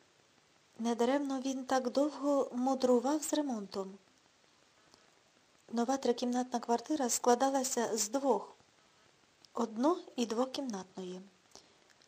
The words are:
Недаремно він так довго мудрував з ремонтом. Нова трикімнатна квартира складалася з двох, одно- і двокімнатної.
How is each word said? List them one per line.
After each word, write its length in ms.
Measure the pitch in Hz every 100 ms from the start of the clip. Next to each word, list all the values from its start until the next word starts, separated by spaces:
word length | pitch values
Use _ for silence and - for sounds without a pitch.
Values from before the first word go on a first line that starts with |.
| _ _ _ _ _ _ _ -
Недаремно 580 | 226 233 240 277 285 269
він 260 | 262 262 254
так 240 | 262 240
довго 640 | 269 294 - 285 277 -
мудрував 720 | 247 254 262 254 247 247 302
з 100 | 302
ремонтом. 640 | 302 294 226 196 202 190 196 _ _ _ _ _ _ _ _ _ - _ _ _ _ _ _ -
Нова 260 | 226 233 269
трикімнатна 600 | 254 240 247 247 254 240
квартира 500 | - 233 - 302 247
складалася 880 | - - 240 269 269 254 - 226 220
з 120 | 208
двох, 460 | 262 269 220 - - _ _ _ _ _ _ _ _ -
одно- 480 | - 226 214 269 359 - -
і 100 | 226
двокімнатної. 960 | 220 262 254 269 202 185 - 185 185 196 _ _ - - _ _ _